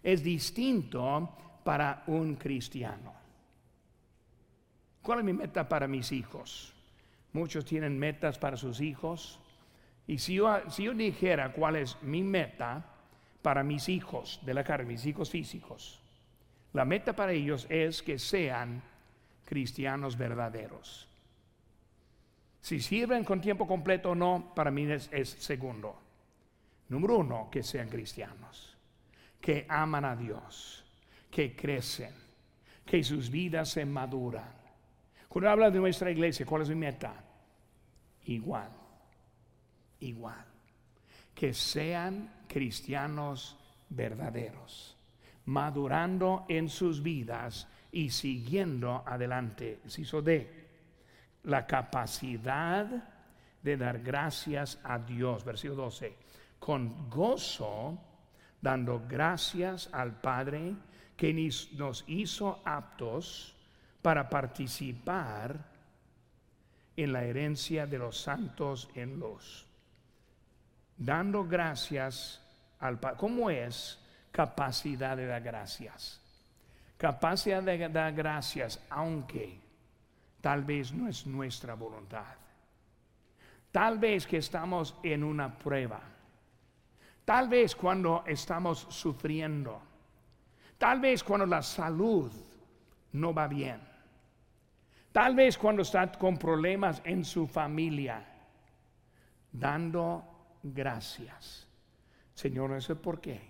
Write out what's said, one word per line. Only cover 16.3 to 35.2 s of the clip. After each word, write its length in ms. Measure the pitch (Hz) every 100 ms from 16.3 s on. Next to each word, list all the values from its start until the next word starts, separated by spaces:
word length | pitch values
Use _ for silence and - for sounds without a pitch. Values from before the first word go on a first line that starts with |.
| _ - - -
la 140 | 143 131
meta 280 | 190 240
para 200 | 214 196
ellos 340 | 170 143 143 -
es 320 | 160 160 160
que 160 | - 135
sean 640 | - 196 156 123 120 120 - - - _ _ _
cristianos 760 | - 147 120 - 135 139 139 120
verdaderos. 920 | 120 117 117 113 107 - - - - - _ _ _ _ _ _ _ _ _ _ _ _ _ _
Si 180 | - 156
sirven 460 | 120 208 233 247 202
con 160 | 190
tiempo 260 | 190 202 190
completo 440 | 185 160 185 185
o 40 | 175
no, 380 | 175 180 - -
para 160 | 147
mí 180 | 139 147
es, 200 | 147 -
es 180 | 143 135
segundo. 680 | - - 139 131 110 104 98 - _ _ _ _ _ _ _ _
Número 300 | 127 190 233
uno, 320 | 147 120 110
que 120 | 139
sean 260 | 117 - 117
cristianos, 880 | - 110 - 101 - - - - - _ _ _ - - _
que 260 | - 147 -
aman 340 | 147 156 147
a 140 | 139 120
Dios, 680 | 120 101 - - - - - - _ - -
que 240 | - 139 123
crecen, 580 | 143 135 123 - 113 - - - _ _ - - -
que 160 | 175 123
sus 240 | 147 120
vidas 400 | 143 180 160 156
se 160 | - 143
maduran. 680 | 143 131 131 123 110 - - - - _ _ _ -